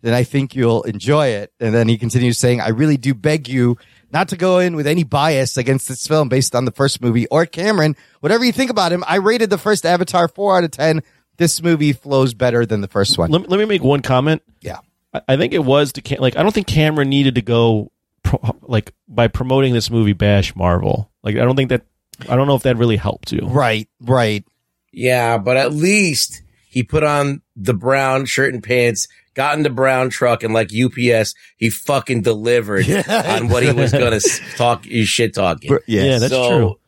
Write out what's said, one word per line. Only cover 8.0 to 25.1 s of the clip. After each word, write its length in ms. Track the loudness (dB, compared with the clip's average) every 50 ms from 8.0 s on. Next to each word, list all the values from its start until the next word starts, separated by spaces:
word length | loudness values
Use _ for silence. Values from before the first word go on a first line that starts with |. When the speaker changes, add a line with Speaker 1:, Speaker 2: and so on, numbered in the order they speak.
| _ _ _ _
Speaker 1:
Whatever 260 | -2 0 0 2 2
you 60 | 0
think 180 | 0 0 -2 -2
about 220 | 0 0 0 0
him, 140 | 0 -2 -2
I 100 | -2 -2
rated 320 | 0 2 2 2 2 0 0
the 80 | 0 -2
first 280 | 0 0 -2 0 2
Avatar 400 | 0 0 0 0 0 0 0 0
four 300 | 0 _ -2 0 2 2 2
out 60 | 2
of 80 | 0
ten. 300 | -2 -2 0 0 0 0 -4 _ _ _ _ _ _
This 260 | _ 0 0 0 0
movie 300 | 0 0 2 2 2 0
flows 420 | 0 -2 _ -2 0 2 2 0 0
better 320 | 0 0 0 2 0 0
than 140 | 0 -2 -4
the 80 | -4 -4
first 280 | -2 -2 -2 -2 0
one." 140 | -2 0 0
Speaker 2:
Let, 180 | 0 0 0 0
let 120 | 0 0
me 40 | 0
make 200 | 0 -2 0 2
one 180 | 0 0 0
comment. 400 | 0 0 0 2 2 2 0 -2 _ _ _ _
Speaker 1:
Yeah. 180 | -14 -14 -14 -14 _ _ _ _ _ _
Speaker 2:
I, 100 | -12 -10 -2 0
I 60 | 0
think 160 | 0 0 0
it 120 | 0 -2 0
was 280 | 2 2 2 2 0 -4
to 80 | -12
Cam-, 180 | -8 -8 -6 -2
like, 160 | -2 -2 0
I 60 | 2 0
don't 80 | 0 0
think 140 | -2 -4 0
Cameron 400 | 0 2 2 2 2 0 0 0
needed 260 | 2 2 2 2 0
to 80 | 0
go 480 | -2 0 2 2 4 4 2 0 -2 -6 _ _ _ _ _ _
pro-, 340 | _ -2 -2 -2 -2 -6 -6 -6
like, 300 | -8 -4 -2 -2 -2 -4 _ _ _ _
by 180 | 0 0 0
promoting 460 | 0 0 -4 -2 0 2 2 2 2
this 180 | 0 0 -2 0
movie, 220 | 0 2 2 2
bash 420 | 2 2 2 2 4 2 2 -2 -4
Marvel. 560 | -2 0 0 2 2 0 0 -2 -2 -4 _ _ _ -8
Like, 100 | -4 -2
I 60 | 0
don't 160 | 0 2 2
think 140 | 0 0 0
that, 120 | -2 -4 _ _ _ _ _ _ -20 _ -6 -2
I 80 | 0
don't 100 | 0 2
know 80 | 2 2
if 80 | 2
that 140 | 2 0 0
really 200 | 2 2 2 2
helped 360 | 0 -2 -4 -6 -6 -8 -6
you. 80 | -6 -4 -4
Speaker 1:
Right, 440 | 0 0 0 2 2 0 -2 -6 _ _ _
right. 440 | -2 0 2 2 2 2 0 -4 -6 _ _ _ _ _ _ _ _ _
Speaker 3:
Yeah, 440 | _ -4 -2 0